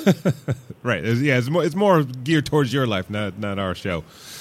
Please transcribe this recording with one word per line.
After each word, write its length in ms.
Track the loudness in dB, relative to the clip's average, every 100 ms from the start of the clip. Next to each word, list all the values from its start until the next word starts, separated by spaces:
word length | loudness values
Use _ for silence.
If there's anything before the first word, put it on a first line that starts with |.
<laughs> 520 | 2 2 0 -2 -6 -8 -10 -6
Right. 200 | -2 -2
It's, 160 | 0 0
yeah, 180 | 2 2
it's 120 | 2
more, 160 | 0 0
it's 100 | 2
more 280 | 4 4
geared 420 | 2 -4 0 0 2
towards 260 | 0 2
your 160 | 0 0
life, 220 | 0 -2
not, 280 | -4 -4 -4
not 200 | -4 -2
our 160 | -4 -4
show. 300 | -4 -6 -8 -18 -20 -14